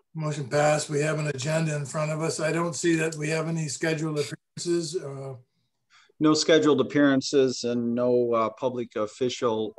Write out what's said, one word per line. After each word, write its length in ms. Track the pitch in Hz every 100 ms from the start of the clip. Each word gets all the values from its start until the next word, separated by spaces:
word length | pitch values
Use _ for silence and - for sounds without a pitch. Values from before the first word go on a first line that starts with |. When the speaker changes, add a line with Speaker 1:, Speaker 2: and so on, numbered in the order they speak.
| _ 160
Speaker 1:
Motion 320 | 151 147 127
passed. 420 | 147 151 151 151
We 120 | 147
have 180 | 151 151
an 80 | 151
agenda 480 | 135 135 160 160 147
in 100 | 139
front 260 | 160 151
of 100 | 156
us. 180 | 160 -
I 120 | 160
don't 240 | 165 170 160
see 200 | 175 165
that 200 | 160 151
we 140 | 151
have 180 | 160 156
any 200 | 165 156
scheduled 520 | - 165 156 160 151
appearances. 760 | 143 160 _ - 175 170 160 175
Uh, 400 | 143 139 135 127 _ _ _ _ _ _ _ -
Speaker 2:
No 120 | 156
scheduled 480 | 156 - 160 151 131
appearances 840 | 110 147 143 135 - 143 131 123
and 320 | 120 120 117 120
no, 380 | 123 123 120
uh, 160 | 113 110
public 460 | - 131 120 117 113
official 760 | 107 - 127 - 123 110 110